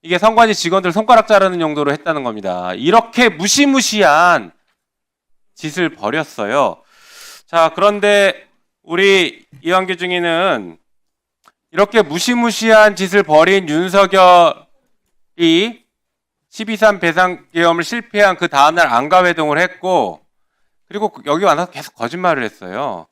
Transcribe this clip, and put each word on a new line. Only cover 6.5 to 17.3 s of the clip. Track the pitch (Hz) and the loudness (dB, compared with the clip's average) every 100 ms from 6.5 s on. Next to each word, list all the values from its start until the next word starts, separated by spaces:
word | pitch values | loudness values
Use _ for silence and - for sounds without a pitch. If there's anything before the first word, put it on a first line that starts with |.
| 139 117 82 _ _ _ - - - | 0 -2 -4 _ _ _ -20 -20 -20
자, | _ 165 160 | _ 0 0
그런데 | 170 202 208 208 202 196 - _ _ _ _ | 2 0 2 2 2 2 -2 _ _ _ _
우리 | - 170 196 190 156 - _ 135 | -8 0 2 2 0 -8 _ -12
이완규 | 160 185 185 180 | -2 -2 -2 -8
증인은 | 180 180 175 165 190 127 90 82 _ _ _ _ _ _ _ _ _ | -6 -4 -2 -2 -2 -4 -8 -18 _ _ _ _ _ _ _ _ _
이렇게 | 165 202 233 | -2 0 0
무시무시한 | 160 165 247 240 233 - 226 220 214 | -2 -4 -2 -2 -2 -2 4 6 6
짓을 | 185 185 202 | 2 -2 -2
벌인 | 190 156 165 196 175 | 2 2 4 0 -2
윤석열이 | 151 185 196 190 190 180 180 165 - _ _ _ _ _ _ _ - 165 165 220 220 _ _ _ _ _ _ _ | -4 0 0 2 4 6 6 4 0 _ _ _ _ _ _ _ -2 0 0 -2 -8 _ _ _ _ _ _ _
십이 | - 220 214 | -14 -10 0
삼 | 214 196 | 2 2
배상 | 175 156 185 | -2 0 -2